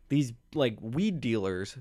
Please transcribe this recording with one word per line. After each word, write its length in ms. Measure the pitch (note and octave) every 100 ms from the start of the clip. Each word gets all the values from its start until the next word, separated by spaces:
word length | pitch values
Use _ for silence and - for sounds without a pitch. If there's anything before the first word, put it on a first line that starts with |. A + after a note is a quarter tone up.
| -
these, 220 | C#3 C3 A#2 _
like, 220 | D#3 B2+ G#2+
weed 400 | A2+ C3 G#3+ E3+
dealers, 560 | B2 A2+ F#2+ F#2 G2 -